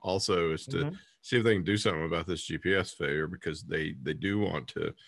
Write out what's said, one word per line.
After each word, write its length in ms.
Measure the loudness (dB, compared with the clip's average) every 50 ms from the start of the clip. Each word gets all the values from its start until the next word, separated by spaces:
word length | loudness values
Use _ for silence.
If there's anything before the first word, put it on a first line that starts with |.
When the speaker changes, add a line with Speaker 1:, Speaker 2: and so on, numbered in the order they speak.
Speaker 1:
also 520 | -2 0 0 2 2 2 2 2 2 2 0
is 120 | -2 -4
to 100 | -4 -2
Speaker 2:
Mm-hmm. 180 | -2 -2 -2 -4 -8 -14 _ _ _
Speaker 1:
see 160 | -4 0 2
if 60 | 4 6
they 100 | 6 4
can 100 | 4 4
do 120 | 2 2
something 280 | 2 2 2 2 0 0
about 220 | 0 0 -2 0
this 160 | -2 -4 -4 -4
G 140 | -4 -4
P 180 | -2 2 2 2
S 160 | 2 2 0
failure, 360 | -4 -4 -2 0 0 0 -2
because 360 | -2 -4 -6 -6 -6 -6 -6 -6
they, 320 | -4 -4 -2 -2 -2 -6 -6 -4
they 100 | -4 -4
do 260 | -2 0 0 0 2
want 280 | 0 0 -2 -4 -6 -6
to 240 | -6 -4 -4 -4 -6 _ -18